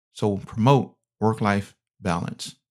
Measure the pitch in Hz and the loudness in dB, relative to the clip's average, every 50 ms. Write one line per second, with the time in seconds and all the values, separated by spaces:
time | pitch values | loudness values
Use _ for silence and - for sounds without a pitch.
0 | _ _ _ - 113 104 98 92 - - - - 107 131 143 131 - - _ _ | _ _ _ -4 -2 -2 -2 -2 -6 -10 -4 0 4 4 4 4 2 -2 _ _
1 | _ _ _ - 104 110 110 110 113 104 101 101 98 - _ _ _ _ _ _ | _ _ _ -2 0 0 0 0 0 0 0 0 -2 -6 _ _ _ _ _ _
2 | - 92 85 87 - - - - - - - _ _ _ | -4 -4 -2 -2 -4 -6 -10 -10 -14 -16 -16 _ _ _